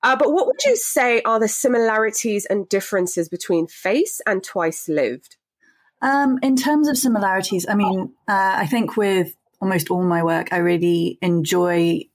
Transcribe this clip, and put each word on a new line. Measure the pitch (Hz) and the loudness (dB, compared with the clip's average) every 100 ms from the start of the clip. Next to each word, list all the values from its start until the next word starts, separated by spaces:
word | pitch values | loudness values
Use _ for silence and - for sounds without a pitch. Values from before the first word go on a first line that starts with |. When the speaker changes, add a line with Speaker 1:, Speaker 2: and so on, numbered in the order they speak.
Speaker 1:
Uh, | 226 254 | 2 2
but | 302 | 2
what | 320 - | 2 0
would | - 571 | 0 2
you | |
say | 480 - - 247 233 | 0 0 0 2 2
are | - 226 | 2 0
the | 220 | 0
similarities | - 269 240 226 220 220 214 233 208 | -2 -2 0 2 2 0 -2 -2 -4
and | - 202 190 | -2 -4 0
differences | 196 - 202 180 - 165 | -4 -2 -2 -2 -2 -4
between | 175 - 175 165 | -6 -2 -2 -2
Face | - 185 233 415 - - | -4 -2 0 0 -4 -2
and | 190 | -4
Twice | 190 196 165 160 - | -4 -4 -4 -4 -6
Lived? | 151 123 127 _ _ _ _ _ _ _ _ | -2 -2 -4 _ _ _ _ _ _ _ _
Speaker 2:
Um, | 262 277 277 254 | 0 2 2 2
in | 262 262 | 2 2
terms | 285 302 294 | 2 2 2
of | 262 | 2
similarities, | 262 220 202 190 190 185 170 | 0 0 0 0 0 -4 0
I | 208 | 0
mean, | 196 190 - - - | 0 -2 -6 -12 -2
uh, | 196 190 185 | 0 2 0
I | 165 | 0
think | 240 220 - | 0 -2 0
with | 202 190 175 - _ _ | 2 2 0 -6 _ _
almost | 190 185 - | -2 -2 0
all | 180 | 0
my | 180 170 | 2 2
work, | 165 165 - | 0 0 -2
I | 180 | -2
really | 175 175 170 170 165 - | 0 2 2 2 0 -2
enjoy | 185 170 156 180 180 170 170 165 - | 0 0 0 0 2 2 2 0 -4